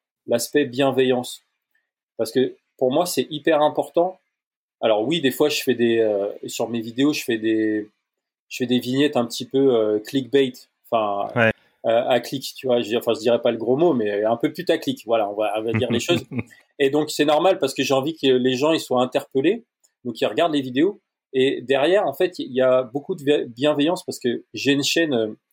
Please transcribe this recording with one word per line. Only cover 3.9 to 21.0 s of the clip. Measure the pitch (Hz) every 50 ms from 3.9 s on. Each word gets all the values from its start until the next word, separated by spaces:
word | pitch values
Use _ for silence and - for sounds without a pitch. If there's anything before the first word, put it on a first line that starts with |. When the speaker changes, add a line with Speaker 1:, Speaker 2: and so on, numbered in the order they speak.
| - 170 170 185 185 - _ _ _ _ _ _ _ _ _ _ _ - -
Speaker 1:
Alors | 117 107 104 110 127
oui, | 165 170 135
des | 131
fois, | 123 - 151 151
je | 151 - -
fais | 135 120
des, | 110 117 117 117 113
euh, | 113 107 104 98 98 104 - - -
sur | 127 - - 120 110
mes | 120 117 110
vidéos, | 117 113 123 139 151 147
je | 147 -
fais | - 120 110
des, | 107 110 110 110 110 110 107 107 104 - _ _ _ _ _ _ _ _ _ _ _ -
je | - -
fais | 127
des | 117 127 123
vignettes | 120 120 127 135 147 143 147
un | 127 120
petit | 117 - - 127
peu, | - - 135 139 135 123
euh, | 113 110 107 107 107
clickbait. | 107 - - 135 135 117 - 139 135 127 127 - - _ _ _ _ -
Enfin, | 120 113 107 104 101 101 104 107 -
Speaker 2:
Ouais. | 127 117 110 110 _ _ _ _ _ -
Speaker 1:
euh, | 117 113 117 127 131
à | 131 123
clic, | 123 - - 131 - - -
tu | - -
vois. | 131 120 120 113
Je, | 101 117
enfin, | 117 - 120 113
je | 98
dirais | 107 120 120 117
pas | - 120 117
le |
gros | 113 110 110 127 143
mot, | 170 180 147
mais | 120 107 104 101 101 107
un | 110 117
peu | 120 - 147 147
putaclic. | - 175 - - 156 - 143 127 - -
Voilà, | 110 117 113 104 101
on | 104
va, | 104 107 104 101
on | 110 110
va | 117 113
dire | 110 123 117
les | 120 120
choses. | - - 175 160 - -
Speaker 2:
<laughs> | - 120 - - - - _ _ _ -
Speaker 1:
Et | 143 139
donc, | 139 151 151 151
c'est | - - 151
normal | 147 151 156 170 190 185 190
parce | - 135 -
que | - 135
j'ai | 123 143
envie | 135 131 160 160
que | - -
les | 135 127 127 123 131 131
gens, | 123 139 156 165
ils | 147
soient | - - 131 123
interpellés. | 123 123 - 143 - - - 135 139 165 220 233 - _ _ _ _ _ _ _ -
Donc, | 123 117 -
ils | 135
regardent | 113 - - 165 170 151
les | 143
vidéos. | 131 131 123 135 160 196 208 -